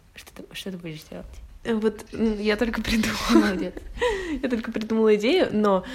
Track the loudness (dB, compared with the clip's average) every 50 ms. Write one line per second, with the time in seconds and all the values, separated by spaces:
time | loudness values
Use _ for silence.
0 | _ _ -20 -20 -20 -20 -20 -20 -18 -16 -14 -12 -10 -10 -10 -10 -10 -12 -12 -12
1 | -14 -14 -14 -14 -14 -16 -16 -18 -18 -18 -18 -8 -4 -2 0 0 0 0 -2 -4
2 | -8 -10 -4 0 0 0 0 0 0 0 0 0 0 -2 -2 -2 -2 0 0 0
3 | 0 0 -2 -2 2 4 6 6 6 4 2 -2 -4 -6 -8 -10 -12 -10 -4 -2
4 | 0 0 0 -2 -4 -6 -4 -4 -2 -2 -2 -4 -4 -4 -6 -6 -4 0 2 4
5 | 6 6 6 6 4 4 4 4 2 2 2 2 4 4 4 2 0 -4